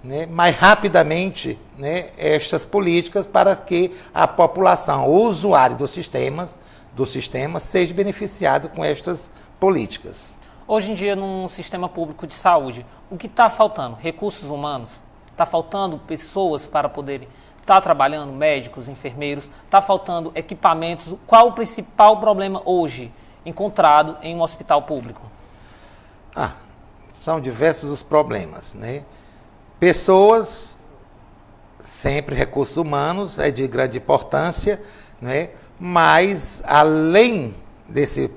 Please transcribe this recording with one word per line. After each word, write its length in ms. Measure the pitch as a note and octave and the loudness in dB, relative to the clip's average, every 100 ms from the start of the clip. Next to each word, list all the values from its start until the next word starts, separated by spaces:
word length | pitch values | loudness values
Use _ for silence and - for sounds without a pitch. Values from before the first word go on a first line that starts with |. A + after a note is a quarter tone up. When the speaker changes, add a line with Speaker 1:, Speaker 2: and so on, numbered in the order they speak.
Speaker 1:
né, 220 | B2+ C#3+ E3 | -8 -8 -6
mais 300 | E3+ F3 - | 2 2 6
rapidamente, 1000 | F#3+ G#3 G#3 E3+ D3+ E3 F#3+ F#3+ C3 A#2 - - | 6 6 4 2 2 -2 -4 -6 -10 -10 -16 -12
né, 280 | C#3+ F3 E3 - | -8 -6 -8 -6
estas 460 | - D3+ - E3+ | 0 0 0 -6
políticas 640 | - G#3 F3+ E3+ E3+ G3+ - | -2 -2 2 0 0 -6 0
para 300 | - G3 F#3+ | 4 4 2
que 380 | - F3 F3+ - - | -2 -2 -2 -4 -10
a 120 | D#3+ D#3+ | 0 0
população, 800 | - E3 F3+ F#3 F3 - C#3 C3 | 4 2 4 2 2 0 0 4
o 160 | E3+ | 4
usuário 520 | A#3 E3+ G3 D#3+ C3 A#2+ | 4 0 2 4 4 2
dos 140 | C#3 | -6
sistemas, 720 | - - C3 C3 D3+ F3 - - - - | -8 -8 -4 -4 -6 -12 -16 -20 -20 -18
do 120 | - - | -6 -6
sistema, 540 | B2+ - B2+ C#3+ E3+ | -6 -8 -8 -6 -8
seja 340 | - F#3 E3+ | -2 0 0
beneficiado 720 | F3 G3+ G3 G3 - D#3 C#3 D3 | -2 -4 -4 -10 -4 -2 -2 -4
com 160 | - | -6
estas 460 | D3+ C#3+ - E3 - - - - | -6 -4 -6 -10 -12 -20 -20 -2
políticas. 760 | F#3+ E3+ G#2 - F2 - - - - - - | 0 0 -4 -12 -16 -18 -20 -20 -20 -20 -4
Speaker 2:
Hoje 240 | G#3+ G3 | -4 -2
em 40 | |
dia, 200 | G3+ G3+ | -6 -4
num 320 | G3 G3 F#3+ F#3 | -4 -6 -8 -10
sistema 380 | - E3 F3+ F3+ | -12 -12 -10 -10
público 400 | - D#3+ D3 D#3+ | -8 -10 -10 -14
de 80 | |
saúde, 500 | - F#3 E3+ C3+ A#2+ B2 - - | 0 4 4 2 -12 -18 -20 -18
o 60 | F#3 | -16
que 120 | G#3+ | -8
tá 200 | - A3+ | 2 2
faltando? 460 | A3 G#3+ G#3+ B2+ A2+ | 4 0 0 -10 -8
Recursos 480 | E3 D#3+ G#3 - C#3+ | -10 -8 -10 -8 -10
humanos? 540 | C#3+ D3 C3+ A2+ - - _ _ - | -8 -8 -8 -12 -18 -20 _ _ -6
Tá 80 | |
faltando 540 | E3+ E3+ E3 G3+ F#3+ D3+ | -2 -2 -4 -6 -6 -6
pessoas 680 | - D#3 - G3 F#3 D3 - | -12 -12 -8 -4 -2 -4 -4
para 220 | D3+ C#3+ | -4 -4
poderem 400 | D3+ C#3 C3+ B2 - _ _ - | -8 -10 -12 -14 -20 _ _ 4
tá 120 | F#3+ | 4
trabalhando, 520 | F#3+ D3 C#3 D3+ C#3+ | 4 2 2 0 -10
médicos, 560 | C3+ D#3 C#3 A#2 - B2 | -2 0 0 -6 -16 -16
enfermeiros? 640 | C3 C#3 B2 D3 C#3+ - - - | -14 -14 -8 -8 -8 -12 -20 4
Tá 120 | G3 | 4
faltando 500 | G3 F#3+ F#3+ E3+ E3 | 4 -2 -2 -8 -6
equipamentos? 800 | D#3 D#3+ G3 F#3 D#3+ E3 E3+ D#3+ F#3+ - | -10 -10 -2 0 0 -4 -8 -10 -14 6
Qual 220 | A3+ A#3+ | 6 6
o 40 | |
principal 680 | A#3 A3+ - - - G#3+ G#3+ | 2 -8 -8 -8 6 6 6
problema 440 | A3 G3 G3 F#3+ | 0 0 -4 -6
hoje 480 | - F3+ D#3+ A#2+ A#2 - - _ | -2 0 0 -6 -16 -20 -20 _
encontrado 720 | D#3+ E3 G3+ G#3 D#3+ D3 D3+ D#3+ | -16 -8 -4 4 6 6 4 -6
em 120 | D#3+ | -10
um 80 | E3+ | -4
hospital 400 | E3 - C3+ D3 | -4 -6 0 0
público? 400 | C#3+ D3 A#2 G#2+ - - - - - - - - - _ - | 0 -10 -10 -18 -20 -20 -20 -20 -20 -20 -20 -20 -20 _ -14
Speaker 1:
Ah, 180 | - - - - - - _ - | -8 -8 -8 -20 -20 -20 _ -20
são 260 | - - D#3+ | -12 -4 -4
diversos 520 | C3 A2+ D#3+ D#3+ D3 | -4 0 0 0 -8
os 120 | C#3+ | -10
problemas, 680 | - D3+ - G#2 E2 - - | 0 0 2 -6 -8 -16 -20
né? 300 | - A2 C#3 C#3+ - - - - _ - - | -14 -12 -12 -14 -20 -20 -20 -20 _ -20 0
Pessoas, 1000 | F3 - - F#3+ G#3 A3+ G#3+ - - - - - - _ - _ _ _ _ _ | 2 2 4 6 6 6 0 -12 -16 -20 -20 -20 -20 _ -20 _ _ _ _ _
sempre 520 | - - C#3+ C#3+ C#3+ | -20 -8 -4 -4 -4
recursos 420 | C3+ C3+ C#3 C3 D#3+ | -2 -2 -2 -2 -2
humanos, 600 | D#3 C#3+ D3 F#3 F#3+ - | -2 -2 -2 -4 -6 -2
é 120 | D3 | -2
de 160 | B2+ C3+ | -2 -4
grande 300 | A#2+ C3 A#2+ | -2 -2 -4
importância, 840 | - C#3+ - C#3+ E3+ - G#3 G3 - - - - | 0 0 0 -2 -2 -2 -4 -4 -10 -20 -20 -14
né? 300 | B2 C#3 E3+ - - - | -6 -4 -6 -14 -20 -14
Mas, 840 | F3+ F3 D#3+ D#3+ F#3+ F#3 C3 - - | -2 2 6 6 4 -2 -8 -12 2
além 880 | C#3+ D#3 D#3 D#3+ F#3+ B3 G#3+ A#2 F#2+ - - - | 4 6 4 4 4 4 2 -6 -12 -20 -20 -8
desse 420 | A#2 C#3+ C#3 C3 | -2 -2 -2 -6